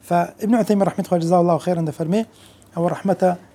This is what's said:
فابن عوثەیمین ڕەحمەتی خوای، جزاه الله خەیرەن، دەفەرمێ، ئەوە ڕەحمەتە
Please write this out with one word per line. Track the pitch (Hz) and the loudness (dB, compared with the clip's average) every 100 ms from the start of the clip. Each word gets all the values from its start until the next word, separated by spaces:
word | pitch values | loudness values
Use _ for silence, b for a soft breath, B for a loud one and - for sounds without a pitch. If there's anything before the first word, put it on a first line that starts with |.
| - | 0
فابن | 175 175 - 214 233 | -2 -2 -6 -2 0
عوثەیمین | 214 202 185 | 2 2 2
ڕەحمەتی | - 175 | -2 -2
خوای، | 180 | -2
جزاه | 165 180 | 2 2
الله | 175 160 180 | 4 0 0
خەیرەن، | 170 160 | -2 -4
دەفەرمێ، | - 160 202 220 B B B B - | -4 -2 -2 -4 B B B B -4
ئەوە | 175 | -4
ڕەحمەتە | 151 196 180 185 175 - | -2 -4 0 0 0 -10